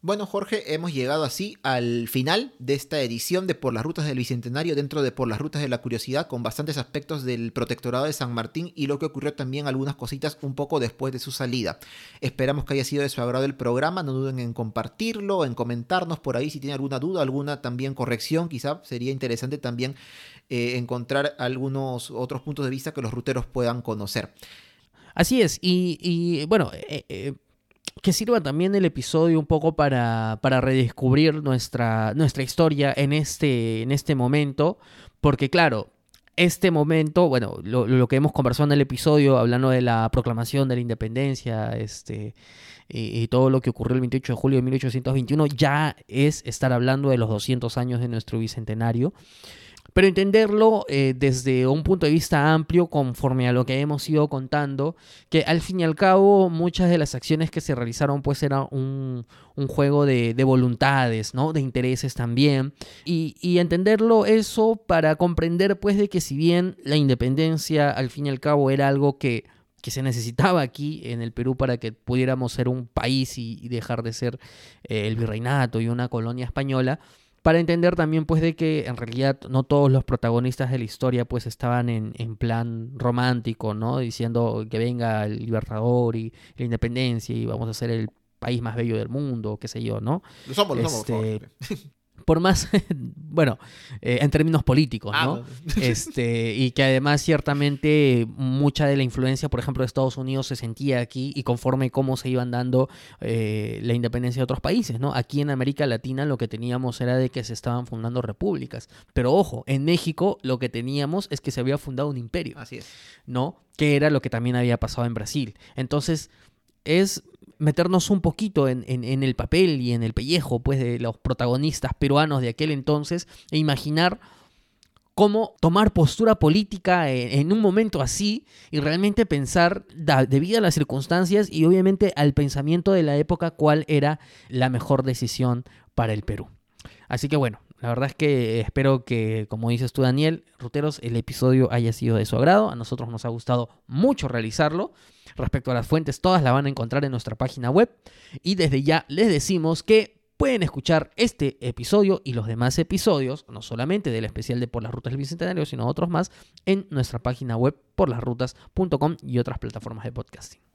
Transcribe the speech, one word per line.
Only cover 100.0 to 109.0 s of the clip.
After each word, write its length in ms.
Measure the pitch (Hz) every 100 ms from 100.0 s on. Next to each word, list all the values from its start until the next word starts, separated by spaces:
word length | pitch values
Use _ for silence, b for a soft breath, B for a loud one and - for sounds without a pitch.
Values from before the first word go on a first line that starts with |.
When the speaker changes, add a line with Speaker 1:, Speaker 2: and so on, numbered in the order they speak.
| 131 139
Speaker 2:
Unidos 280 | 131 135 131
se 100 | 127
sentía 440 | 117 113 139 123
aquí 340 | 120 131 131 139
y 60 |
conforme 480 | 127 123 131 131 131
cómo 280 | 135 135 131
se 120 | 131
iban 220 | 127 123
dando, 380 | 120 127 127 131 B B B
eh, 580 | - 113 110 107 107 107
la 100 | 117 120
independencia 440 | 117 123 123 123
de 40 |
otros 160 | 127 135
países, 380 | 139 214 214 120
¿no? 160 | 135 123
Aquí 260 | 120 143
en 80 | 147
América 380 | 135 127 139 143
Latina 360 | 113 131 131 147
lo 120 | 131
que 100 | 113
teníamos 540 | - 123 123 127 117
era 160 | 123 127
de 140 | 127
que 120 | -
se 100 | 113
estaban 340 | 117 - 120 123
fundando 340 | 117 113 123
repúblicas. 680 | 117 101 196 160 123 117 - b